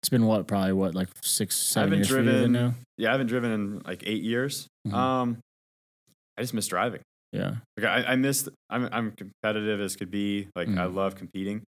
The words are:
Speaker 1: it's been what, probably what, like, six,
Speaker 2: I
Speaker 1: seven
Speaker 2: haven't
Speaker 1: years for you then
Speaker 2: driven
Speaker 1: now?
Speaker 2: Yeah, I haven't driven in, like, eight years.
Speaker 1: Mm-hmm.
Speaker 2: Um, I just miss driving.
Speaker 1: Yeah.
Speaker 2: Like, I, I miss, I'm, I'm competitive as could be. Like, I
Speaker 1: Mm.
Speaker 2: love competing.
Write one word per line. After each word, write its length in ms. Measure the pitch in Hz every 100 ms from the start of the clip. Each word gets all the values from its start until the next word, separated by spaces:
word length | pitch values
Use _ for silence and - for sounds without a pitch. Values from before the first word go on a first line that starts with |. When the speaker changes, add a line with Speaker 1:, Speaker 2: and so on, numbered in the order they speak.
Speaker 1:
it's 80 | -
been 160 | 127 113
what, 220 | 110 92
probably 260 | 101 95
what, 220 | 95 95 175
like, 140 | 185 -
six, 340 | - - 208 -
Speaker 2:
I 180 | -
Speaker 1:
seven 160 | - 101
Speaker 2:
haven't 60 | 98
Speaker 1:
years 80 | 101
for 80 | 131
you 60 | 117
then 80 | 131
Speaker 2:
driven 160 | 120
Speaker 1:
now? 220 | 120 120 120 - -
Speaker 2:
Yeah, 120 | 110
I 20 |
haven't 140 | 135 123
driven 240 | 123 120
in, 280 | 110 101 101
like, 240 | - 90 -
eight 180 | 110
years. 440 | 110 117 135 139 - _ -
Speaker 1:
Mm-hmm. 80 | 107
Speaker 2:
Um, 420 | 127 131 123 117 - _ _ _ _ _ _ _ _ -
I 40 |
just 120 | 123
miss 140 | 113 101
driving. 340 | 90 117 104 - _ _
Speaker 1:
Yeah. 240 | 104 92 113 - -
Speaker 2:
Like, 80 | 107
I, 280 | 107 123
I 20 | 131
miss, 320 | 139 135 - - _
I'm, 200 | 117 123
I'm 200 | 113 113
competitive 680 | - 98 - 107 107 104 104
as 160 | 98 -
could 160 | 95
be. 360 | 101 101 101 95 92
Like, 120 | 87
I 20 | 95 90
Speaker 1:
Mm. 60 | 92
Speaker 2:
love 200 | 98 95
competing. 480 | 90 95 98 104 117